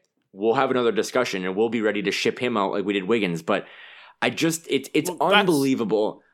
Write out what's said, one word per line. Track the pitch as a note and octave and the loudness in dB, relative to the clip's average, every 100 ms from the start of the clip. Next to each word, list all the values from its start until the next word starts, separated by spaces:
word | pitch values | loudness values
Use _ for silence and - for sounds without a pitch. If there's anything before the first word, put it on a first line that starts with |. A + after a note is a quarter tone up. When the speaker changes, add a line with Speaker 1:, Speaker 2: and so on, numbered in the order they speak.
| _ _ _ | _ _ _
Speaker 1:
we'll | F#2+ A2 B2 | -4 0 2
have | C3+ | 2
another | B2 A2+ | 2 0
discussion | G2+ - B2+ A#2 G2 F#2 | 0 0 0 -2 -2 -4
and | F#2+ | 0
we'll | A2+ | 0
be | A#2 | 2
ready | G#2+ G#2 | 0 0
to | G2 | -2
ship | F#2 A#2 - | 0 -2 -2
him | B2 A2 | -2 0
out | G2 | 0
like | G#2 F#2+ | -2 -2
we | |
did | G2+ F#2 | -2 0
Wiggins. | A#2 F#2+ E2 | 0 0 -2
But | E2 G2+ - - - - - - | -2 -4 -4 -18 -20 -20 -20 -4
I | A#2 | -2
just, | - E3 E3 - | 0 -2 -2 -2
it's, | C3+ C3+ | -4 0
it's | D3+ D#3 | -2 -2
Speaker 2:
Well, | D#3 D#3 | -2 4
that's | G#3 | 4
Speaker 1:
unbelievable. | F#3+ D3+ C#3 A#2+ A2 G#2 G#2 - _ | 4 2 2 0 0 0 0 -4 _